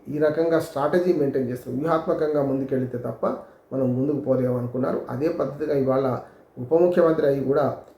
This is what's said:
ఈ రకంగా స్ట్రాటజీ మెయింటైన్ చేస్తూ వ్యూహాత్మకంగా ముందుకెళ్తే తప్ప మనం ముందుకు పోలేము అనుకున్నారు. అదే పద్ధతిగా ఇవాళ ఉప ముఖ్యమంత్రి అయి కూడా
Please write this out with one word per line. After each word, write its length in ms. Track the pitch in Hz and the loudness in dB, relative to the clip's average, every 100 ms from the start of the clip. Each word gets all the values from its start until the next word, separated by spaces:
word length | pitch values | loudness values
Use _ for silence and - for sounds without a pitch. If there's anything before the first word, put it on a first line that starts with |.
| - | -8
ఈ 80 | 147 | 0
రకంగా 420 | 151 156 165 160 | 2 2 2 0
స్ట్రాటజీ 540 | - 139 147 180 180 | 0 -2 0 2 2
మెయింటైన్ 360 | 160 139 135 120 | 2 0 0 -2
చేస్తూ 220 | 123 123 | -4 -6
వ్యూహాత్మకంగా 720 | 123 160 160 165 156 151 147 | -4 0 0 0 -2 0 0
ముందుకెళ్తే 540 | 139 135 135 131 123 120 | 0 -2 -2 -2 -2 -6
తప్ప 280 | 123 - 208 - - - - | -8 -4 -4 -4 -10 -20 -8
మనం 240 | 135 127 123 | -2 0 0
ముందుకు 220 | 143 139 | 0 0
పోలేము 380 | 131 127 123 123 | 0 0 0 -2
అనుకున్నారు. 440 | 120 127 147 185 - | -4 -4 -2 -4 -6
అదే 200 | 123 160 | -4 -2
పద్ధతిగా 440 | 170 135 143 151 | -2 -4 -4 -2
ఇవాళ 460 | 143 131 131 135 120 - - _ - | 0 2 2 0 -2 -8 -20 _ -12
ఉప 140 | 123 | 0
ముఖ్యమంత్రి 540 | 165 180 175 165 156 147 | 4 4 4 4 4 2
అయి 160 | 139 | 2
కూడా 340 | 131 147 135 - - | 2 2 2 -2 -10